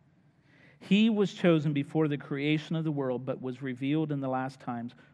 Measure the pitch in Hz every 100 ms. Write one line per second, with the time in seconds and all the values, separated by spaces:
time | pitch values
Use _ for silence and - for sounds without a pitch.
0 | _ _ _ _ _ - - - - 196
1 | 226 208 196 - 175 160 151 143 143 160
2 | 156 147 - 143 147 156 - 165 160 143
3 | 131 123 135 - 127 123 135 123 139 156
4 | 156 143 135 127 135 - - 120 120 -
5 | -